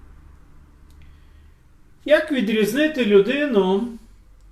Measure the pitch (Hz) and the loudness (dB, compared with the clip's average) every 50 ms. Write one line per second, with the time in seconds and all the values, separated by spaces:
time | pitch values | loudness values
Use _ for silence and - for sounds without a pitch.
0 | - - - - - - - - - - - - - - - - - - - - | -20 -20 -20 -20 -20 -20 -20 -20 -20 -20 -20 -20 -20 -20 -20 -20 -20 -20 -20 -20
1 | - - - - - - - - - - - _ _ - - - - - - - | -20 -20 -20 -20 -20 -20 -20 -20 -20 -20 -20 _ _ -20 -20 -20 -20 -20 -20 -8
2 | - 269 294 311 311 - 285 247 202 214 220 214 202 202 233 294 311 302 302 262 | 0 2 2 2 2 0 -4 -4 -4 -2 0 0 0 0 0 -2 -2 -2 -2 -2
3 | 233 202 208 196 190 233 277 285 294 285 226 196 190 185 196 214 240 240 - - | 0 4 4 4 4 4 0 -4 -2 -2 0 0 0 0 0 -2 -4 -6 -12 -16
4 | - - - - - - - - - - | -20 -20 -20 -20 -20 -20 -20 -20 -20 -20